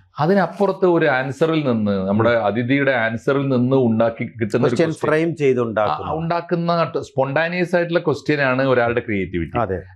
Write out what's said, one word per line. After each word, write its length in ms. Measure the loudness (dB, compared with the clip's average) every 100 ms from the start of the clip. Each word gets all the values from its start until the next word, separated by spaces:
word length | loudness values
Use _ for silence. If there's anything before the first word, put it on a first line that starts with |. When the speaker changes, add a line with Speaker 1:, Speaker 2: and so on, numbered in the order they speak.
| -14 -4
Speaker 1:
അതിനപ്പുറത്ത് 680 | 0 2 0 0 -2 2 2
ഒരു 200 | 4 2
ആൻസറിൽ 680 | 2 -2 -2 0 0 0
നിന്ന്, 200 | 0 0
നമ്മുടെ 380 | 0 0 2 2
Speaker 2:
ഉം. 140 | 2
Speaker 1:
അതിഥിയുടെ 480 | 2 0 0 0 2
ആൻസറിൽ 560 | 0 0 -2 -2 0 0
നിന്ന് 280 | 0 2 2
ഉണ്ടാക്കി 480 | 2 2 0 -2
കിട്ടുന്ന 320 | -8 -6 -2 0
ഒരു 20 |
Speaker 2:
ക്വസ്റ്റ്യൻ 300 | 0 2 0
Speaker 1:
ക്വസ്റ്റ്യൻ. 220 | 0 -2
Speaker 2:
ഫ്രെയിം 260 | 0 0 0
ചെയ്തുണ്ടാക്കുന്നു. 760 | 2 2 0 0 0 -2 -4
Speaker 1:
ആ, 20 |
ഉണ്ടാക്കുന്ന 800 | -4 -4 -4 -2 -4 0 0 -2 -4
ട്-, 40 |
സ്പോണ്ടേനിയസ് 760 | -6 -2 -2 0 -2 -2 -2 0
ആയിട്ടുള്ള 220 | 0 -2
ക്വസ്റ്റ്യൻ 420 | 0 -2 0 0
ആണ് 220 | 0 0
ഒരാളുടെ 380 | 2 2 2 0
ക്രിയേറ്റിവിറ്റി. 580 | -2 -4 -4 -4 -4 -2
Speaker 2:
അതെ. 240 | -2 -4 -8